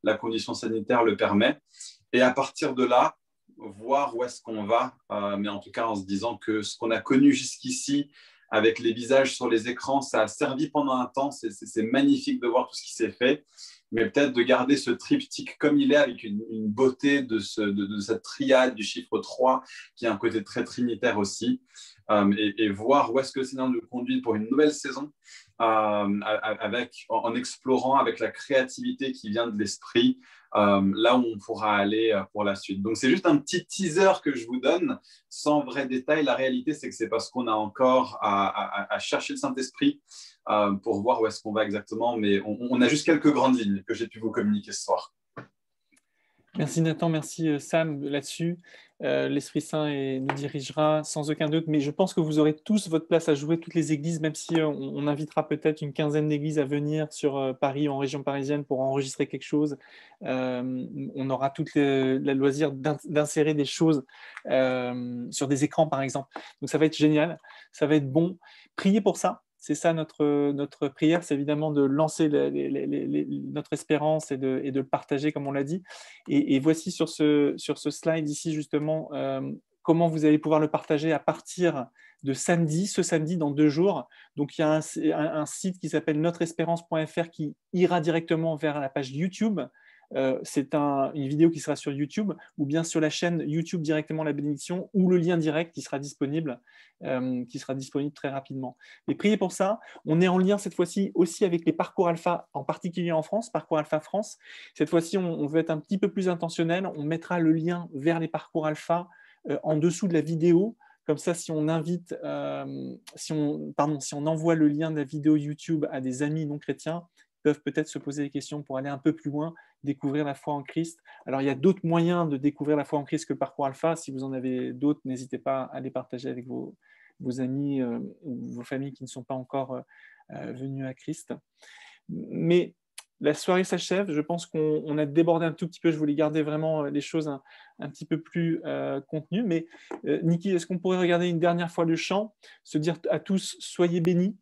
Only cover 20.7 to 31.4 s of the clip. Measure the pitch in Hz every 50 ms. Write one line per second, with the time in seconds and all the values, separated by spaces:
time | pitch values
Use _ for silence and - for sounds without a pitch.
20.7 | - - 123 120 113 104 - 120 - 107 101 101 - - - - 127 127 _ _
21.7 | _ - - - - _ _ - 107 104 101 101 101 107 107 104 101 - 113 104
22.7 | 98 95 110 120 139 143 135 113 117 135 131 - - 139 131 127 131 131 131 127
23.7 | 123 117 - _ - 123 120 127 131 131 - 117 110 107 107 113 131 139 151 151
24.7 | 147 - - 143 131 131 143 151 _ _ _ - - - - _ _ _ 117 113
25.7 | 110 110 107 107 104 104 101 101 101 101 98 107 107 104 - 110 107 - 110 104
26.7 | 107 120 123 - _ - - _ 113 117 117 117 117 123 127 - - - _ 127
27.7 | 131 123 127 131 139 139 127 117 - - - - - - - - 143 131 131 127
28.7 | - - 123 123 127 - 135 135 127 - - 110 104 117 120 117 104 104 107 101
29.7 | - - - - - 117 120 - - - - - - - _ _ - 107 104 101
30.7 | 101 98 98 98 98 107 110 117 127 127 120 117 110 104